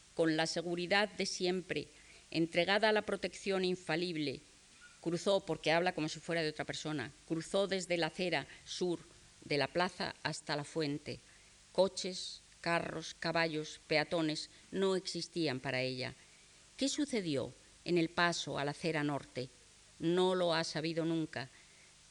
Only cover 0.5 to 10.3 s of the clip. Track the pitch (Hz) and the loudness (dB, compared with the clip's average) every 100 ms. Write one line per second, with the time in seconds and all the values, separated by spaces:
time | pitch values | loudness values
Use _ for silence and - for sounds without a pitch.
0.5 | 175 170 175 175 196 208 185 190 - 180 | -2 -2 -2 2 2 2 0 -4 0 0
1.5 | 185 - 151 - - - - - 160 165 | 0 -2 -6 -6 -14 -20 -20 -4 0 2
2.5 | 175 175 202 220 214 208 196 185 - 202 | 2 4 4 4 2 0 -2 -4 -4 -2
3.5 | 190 185 180 - 160 180 156 143 123 - | 0 2 0 0 -2 0 -2 -4 -4 -12
4.5 | - - - - - 165 170 208 196 - | -20 -20 -20 -20 -6 -2 0 2 2 0
5.5 | 156 151 165 180 175 156 156 - 170 156 | -2 2 4 4 0 -2 -4 -4 -2 -2
6.5 | 151 143 135 156 151 117 - - 160 156 | -4 -6 -6 -4 -4 -6 -10 -6 -6 -2
7.5 | 196 196 190 170 175 160 - 180 156 - | 0 0 0 0 0 0 0 -2 -2 -4
8.5 | - - - 180 170 - - - - - | -14 -10 -4 -2 -2 -8 -20 -20 -12 -2
9.5 | 147 135 175 180 - 180 - - | 0 2 2 0 -2 -8 -6 -6